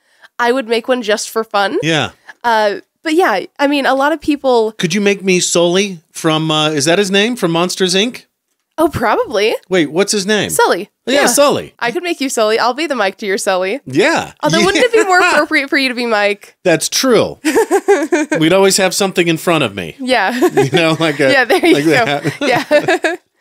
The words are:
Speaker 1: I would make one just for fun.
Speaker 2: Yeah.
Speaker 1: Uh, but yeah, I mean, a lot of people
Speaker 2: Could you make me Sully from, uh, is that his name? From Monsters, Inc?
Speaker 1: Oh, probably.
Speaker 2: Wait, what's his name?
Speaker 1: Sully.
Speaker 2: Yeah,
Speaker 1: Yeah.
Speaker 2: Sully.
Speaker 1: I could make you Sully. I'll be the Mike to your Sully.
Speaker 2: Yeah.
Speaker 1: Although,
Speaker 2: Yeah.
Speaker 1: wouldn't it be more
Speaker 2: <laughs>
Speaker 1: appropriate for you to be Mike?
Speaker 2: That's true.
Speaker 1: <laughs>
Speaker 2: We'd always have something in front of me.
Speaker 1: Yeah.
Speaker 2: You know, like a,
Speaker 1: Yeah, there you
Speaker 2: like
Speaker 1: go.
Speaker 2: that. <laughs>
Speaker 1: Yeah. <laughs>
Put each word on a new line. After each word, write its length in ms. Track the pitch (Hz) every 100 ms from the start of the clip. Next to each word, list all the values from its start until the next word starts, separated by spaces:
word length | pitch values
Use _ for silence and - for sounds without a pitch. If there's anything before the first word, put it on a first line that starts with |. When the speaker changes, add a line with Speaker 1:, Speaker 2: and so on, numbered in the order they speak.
| _ _ - -
Speaker 1:
I 120 | 240
would 140 | 262 226
make 200 | 233 233
one 140 | 254
just 280 | 208 214 -
for 140 | 226
fun. 340 | 220 202 196 311
Speaker 2:
Yeah. 280 | 151 156 104 - - -
Speaker 1:
Uh, 340 | 240 220 214 196 - _
but 100 | 320
yeah, 280 | 311 339 190 - -
I 80 | 285
mean, 180 | 294 247
a 80 | 269
lot 180 | 285
of 80 | 311
people 500 | - 285 262 240 220
Speaker 2:
Could 200 | - 175
you 80 | 202
make 200 | 202 202
me 180 | 190 180
Sully 580 | 165 175 175 185 202 170 _
from, 380 | - 160 156 160
uh, 200 | 156 156
is 160 | 151 151
that 120 | 180
his 140 | 202
name? 240 | 196 214 247
From 160 | 175
Monsters, 420 | 165 180 - 185 190
Inc? 300 | 240 - - _ _ _ _ -
Speaker 1:
Oh, 120 | 311
probably. 680 | - 220 381 466 208 214 - -
Speaker 2:
Wait, 200 | 180 139
what's 220 | 156 202
his 140 | 208 190
name? 240 | 208 120
Speaker 1:
Sully. 400 | 156 466 196 196 _ -
Speaker 2:
Yeah, 80 | 277
Speaker 1:
Yeah. 40 | 277
Speaker 2:
Sully. 460 | 247 285 151 - -
Speaker 1:
I 120 | 240
could 120 | 240
make 160 | 349 349
you 80 | 269
Sully. 320 | - 214 220
I'll 140 | 233
be 140 | 254 320
the 80 | 254
Mike 220 | 196 -
to 60 | 208
your 120 | 190
Sully. 420 | 202 185 185 269 -
Speaker 2:
Yeah. 480 | 135 269 320 - -
Speaker 1:
Although, 140 | 302 320
Speaker 2:
Yeah. 60 | 359
Speaker 1:
wouldn't 180 | 403
it 80 | 480
be 140 | 440 392
more 140 | 359
Speaker 2:
<laughs> 100 | 359
Speaker 1:
appropriate 400 | 294 302 311 277
for 80 | 294
you 100 | 262
to 80 | 240
be 100 | 240
Mike? 520 | 208 202 202 - _
Speaker 2:
That's 260 | 185 160 -
true. 500 | - 262 202 92 -
Speaker 1:
<laughs> 960 | 302 294 415 370 - 359 294 311 302 175
Speaker 2:
We'd 140 | 160
always 240 | 190 196 196
have 180 | 185
something 360 | - 196 185 170
in 80 | 160
front 260 | - 160
of 120 | 120 101
me. 200 | 82 -
Speaker 1:
Yeah. 380 | 254 240 196 247
Speaker 2:
You 340 | 339 370 135
know, 260 | 180 160 160
like 220 | 160 143
a, 100 | 139
Speaker 1:
Yeah, 140 | 277 240
there 200 | 359 175
you 80 |
Speaker 2:
like 120 | 147 156
Speaker 1:
go. 60 |
Speaker 2:
that. 500 | 254 220 143 160 -
<laughs> 580 | 285 240 - 294 - 349
Speaker 1:
Yeah. 140 | 320 349
<laughs> 40 | _ _